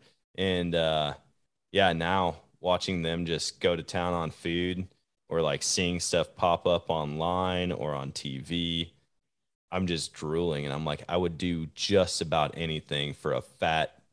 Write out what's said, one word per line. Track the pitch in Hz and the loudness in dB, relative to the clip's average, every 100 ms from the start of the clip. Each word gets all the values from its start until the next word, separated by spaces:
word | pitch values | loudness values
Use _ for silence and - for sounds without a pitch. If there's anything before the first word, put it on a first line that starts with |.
| _ _ _ - | _ _ _ -4
And, | 95 90 87 82 | 0 0 0 0
uh, | 80 78 73 69 _ _ _ _ _ | 2 2 -2 -4 _ _ _ _ _
yeah, | 98 95 | 4 4
now | 82 82 95 90 76 - _ | 4 2 2 2 -2 -14 _
watching | 87 90 - 92 | 0 2 2 -2
them | 82 85 85 | 0 -2 -2
just | 80 - - | -2 -4 0
go | 92 85 | 0 0
to | |
town | 80 92 87 | -2 -2 0
on | 87 80 | 0 -2
food | - 85 85 90 90 92 _ _ _ _ | -4 -4 0 0 -2 -6 _ _ _ _
or, | 82 | 0
like, | 76 71 | 0 0
seeing | - - 90 87 | -2 0 0 0
stuff | - 87 80 - | 0 0 0 0
pop | 90 85 92 | 2 4 2
up | 85 - | 0 0
online | 82 73 76 82 90 92 90 90 | -2 -2 -2 0 0 0 0 -2
or | 85 73 71 | -2 -4 -4
on | 69 | -6
T | - 73 67 | -8 -8 -8
V, | 65 85 85 85 82 _ _ _ _ _ _ _ _ | -4 -2 0 -2 -4 _ _ _ _ _ _ _ _
I'm | 92 92 | -2 0
just | 82 - | -2 -4
drooling. | - 76 80 87 73 71 | -8 -4 0 0 -2 -4
And | |
I'm | 71 78 | -4 -4
like, | 73 - | -4 -2
"I | 87 | 0
would | 90 80 | 0 -2
do | 90 85 80 | -2 -2 -4
just | - - 98 90 - | -6 2 4 4 0
about | 82 80 73 - | 0 2 0 -2
anything | 82 78 - 73 73 | -4 -4 -4 -4 -4
for | 67 76 | -4 -2
a | 64 | -2
fat, | - - 85 80 76 - _ | -4 -2 0 2 0 -6 _